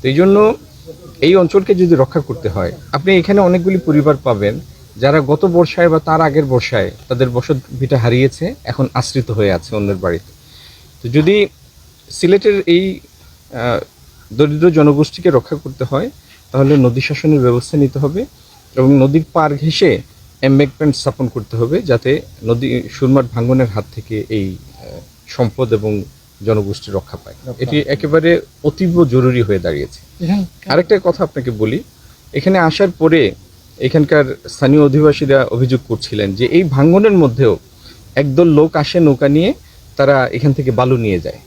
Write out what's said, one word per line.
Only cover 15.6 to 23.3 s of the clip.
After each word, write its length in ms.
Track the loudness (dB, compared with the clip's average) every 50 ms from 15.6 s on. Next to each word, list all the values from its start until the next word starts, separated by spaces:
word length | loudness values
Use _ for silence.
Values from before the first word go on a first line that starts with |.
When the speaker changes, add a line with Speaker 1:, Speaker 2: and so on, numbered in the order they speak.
| -10 -14 -10 -8 -8
Speaker 1:
হয়, 260 | -4 -4 -4 -4 -6 -10 -14 _ _ -20 -20 _ _ -2
তাহলে 240 | 0 2 4 4
নদী 240 | 4 4 2 2 0
শাসনের 400 | -4 -4 -6 -4 0 0 2 2
ব্যবস্থা 360 | 2 2 0 0 -2 -2 0
নিতে 220 | 0 0 0 0 -2
হবে 260 | -4 -4 -4 -4 -8 -8 _ _ _ _ -20 -20 _ _ _
এবং 220 | 0 2 4 4 4
নদীর 260 | 4 4 2 0 -2 0 -2
পার 220 | -2 0 0 -2
ঘেঁষে 480 | -2 -4 -4 0 2 2 2 2 0 -4 -12 _ _ -20 -20 _ _ 0
এমব্যাঙ্কমেন্ট 540 | 2 4 4 2 0 -2 _ -2 -2 0
স্থাপন 320 | 0 -4 -6 -4 -4 -6 -6
করতে 280 | -6 -8 -10 -8 -4
হবে, 260 | -4 -2 -2 -2 -4 0
যাতে 380 | 0 -2 0 0 -2 -2 -2 -4 -10 -20 -12 -4
নদী 380 | -4 -2 -2 -2 -4 -4 -4 -6 -8 -6
সুরমার 320 | -4 0 2 2 2 0
ভাঙনের 420 | -2